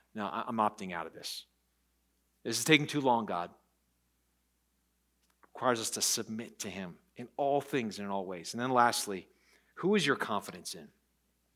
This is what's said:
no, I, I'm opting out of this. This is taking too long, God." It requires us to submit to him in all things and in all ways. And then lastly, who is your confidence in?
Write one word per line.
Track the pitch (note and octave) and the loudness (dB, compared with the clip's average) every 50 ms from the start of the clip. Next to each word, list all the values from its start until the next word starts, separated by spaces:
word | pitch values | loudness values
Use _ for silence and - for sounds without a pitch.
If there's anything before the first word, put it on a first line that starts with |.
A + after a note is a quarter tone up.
| _ _ _ | _ _ _
no, | G#2+ G#2 | -6 -6
I, | G2 - A2+ - | -4 -4 -6 -6
I'm | - A#2 | -4 0
opting | A2+ G#2+ G#2 - - G2+ F#2 F2 | 2 2 2 2 -2 -8 -8 -6
out | E2+ D#2+ | -6 -8
of | E2 - | -8 -10
this. | - - - - - - _ _ _ _ _ _ _ _ _ _ _ _ _ _ _ _ _ _ _ _ | -12 -12 -10 -10 -12 -14 _ _ _ _ _ _ _ _ _ _ _ _ _ _ _ _ _ _ _ _
This | A#2+ A2+ A2+ | -4 -4 -2
is | - | 4
taking | - D#3 D3 D3 | 6 6 6 6
too | - - D3 | 2 -2 0
long, | C3+ C3 A#2+ A2+ A2 | 2 4 2 2 2
God." | F#2+ F#2 F2 F2 E2+ | -2 -4 -4 -4 -6
It | - _ _ _ _ _ _ _ _ _ _ _ _ _ _ _ _ _ _ _ _ _ _ _ _ _ _ _ _ _ _ _ _ _ _ _ _ _ - _ _ | -10 _ _ _ _ _ _ _ _ _ _ _ _ _ _ _ _ _ _ _ _ _ _ _ _ _ _ _ _ _ _ _ _ _ _ _ _ _ -20 _ _
requires | - A#2+ B2+ B2 A2 | 0 2 2 2 2
us | A2 - | 0 -4
to | - G#2+ - | -2 0 0
submit | - - - G#2 - A2 A2 A#2 G#2+ - - | 0 0 0 -2 -4 -6 -8 -8 -10 -12 -12
to | - G#2 | -10 -10
him | F2+ G2 F#2+ F2 D#2+ - _ _ _ | -8 -8 -10 -10 -12 -16 _ _ _
in | - B2 - - | -14 -14 -10 -4
all | - D3 C#3 C#3+ C#3+ C#3 | 0 2 2 2 2 2
things | - - C3+ A#2 G#2+ F#2+ G2+ | 0 0 0 0 -2 -4 -6
and | G2+ | -6
in | G2+ G2 | -4 -4
all | G2 F#2 | -4 -4
ways. | F#2 F#2 F2 E2+ - - | -4 -8 -10 -10 -8 -6
And | A#2 B2 | -4 -2
then | C3 | 2
lastly, | B2+ B2 A#2+ A#2+ A2 - - G#2 G2 F2+ - - _ _ _ _ _ _ _ _ _ | 6 6 6 6 6 2 -2 -2 -4 -6 -8 -12 _ _ _ _ _ _ _ _ _
who | - - F#3 G#3+ | -2 2 4 4
is | G#3 D3+ | 4 4
your | C#3+ B2+ | 4 2
confidence | G#2+ - - A2 G2 - - F#2+ F#2 E2 - - | 2 0 -2 -2 -2 -2 -4 -10 -12 -12 -12 -12
in? | F2 D2+ - - _ _ _ _ _ _ _ _ _ _ _ _ | -12 -14 -18 -20 _ _ _ _ _ _ _ _ _ _ _ _